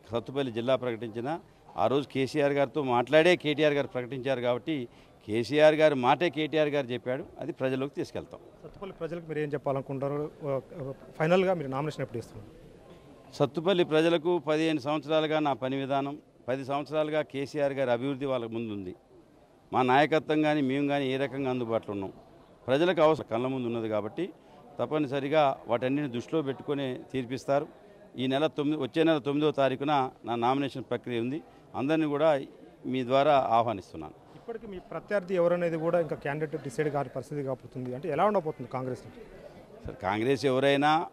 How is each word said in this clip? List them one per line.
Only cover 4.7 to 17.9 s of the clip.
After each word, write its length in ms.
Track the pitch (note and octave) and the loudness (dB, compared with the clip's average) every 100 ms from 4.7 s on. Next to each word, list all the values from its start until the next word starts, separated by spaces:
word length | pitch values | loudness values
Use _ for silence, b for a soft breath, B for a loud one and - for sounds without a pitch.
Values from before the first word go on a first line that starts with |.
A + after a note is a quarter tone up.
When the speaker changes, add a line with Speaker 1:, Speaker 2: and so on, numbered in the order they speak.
| D3+ A#2+ B B - - | -4 -6 B B -18 -2
Speaker 1:
కేసీఆర్ 480 | A2 A2 D3 D#3 D3+ | -2 2 6 6 8
గారి 140 | D#3 C#3+ | 4 4
మాటే 240 | B2 C#3+ F3 C#3+ | 2 4 2 0
కేటీఆర్ 360 | D3+ D3+ D3+ C#3+ | -2 2 2 0
గారు 120 | B2 | -2
చెప్పాడు, 300 | A#2+ B2 C3 C#3+ - | -6 -4 -6 -8 -10
అది 100 | C3+ - | -10 -2
ప్రజలకు 320 | C3 C3 C#3 - | -2 0 -4 -6
తీసుకెళ్తాం. 420 | C3+ F#2+ D#2 - - - | -6 -8 -10 -18 -20 -20
Speaker 2:
సత్తుపల్లి 320 | D#3+ - G3 - | -20 -14 -16 -10
ప్రజలకు 240 | D#3+ E3+ E3 | -8 -8 -8
మీరు 100 | D3+ | -6
ఏం 60 | D3+ | -4
చెప్పాలనుకుంటారు? 640 | C#3+ D3 C3+ C3 C#3 C#3 D3 D3+ - D3 C3+ - F3+ C3+ C3+ - - | -2 -2 -2 -4 -4 -4 -4 -6 -8 -4 -4 -6 -12 -10 -12 -16 -4
ఫైనల్గా 360 | D#3+ F#3 F#3 F3+ | 2 4 2 0
మీరు 100 | C#3 C3 | -2 -4
నామినేషన్ 280 | D3+ - A2 | -4 -6 -8
ఎప్పుడు 140 | A#2 | -8
ఇస్తున్నారు? 280 | - A2 G2+ - - - - - - - - - | -10 -18 -20 -20 -20 -20 -20 -20 -20 -20 -20 -2
Speaker 1:
సత్తుపల్లి 460 | C#3+ F3 E3 F3+ D3+ | 0 2 2 2 4
ప్రజలకు 380 | D#3 E3 E3+ D#3 F3 C#3+ | 4 4 2 2 0 2
పదిహేను 320 | D#3 D#3+ D#3 B2+ | 2 2 0 -2
సంవత్సరాలుగా 500 | D3+ C#3 D#3 D#3 D#3 D3+ | -4 0 0 2 0 0
నా 60 | B2+ | 0
పని 120 | C3 C3+ | -2 -4
విధానం, 320 | C3+ C#3 C#3 D3+ _ _ - | -2 -2 -2 -8 _ _ -6
పది 160 | C3+ B2+ | -4 -2
సంవత్సరాలుగా 500 | C#3 C3+ D#3 D#3 D3+ D3 | -4 -2 -2 0 -2 -2
కేసీఆర్ 420 | C3+ C#3 D3+ C#3 C3+ | -6 -4 -2 0 0
గారి 120 | B2+ | 0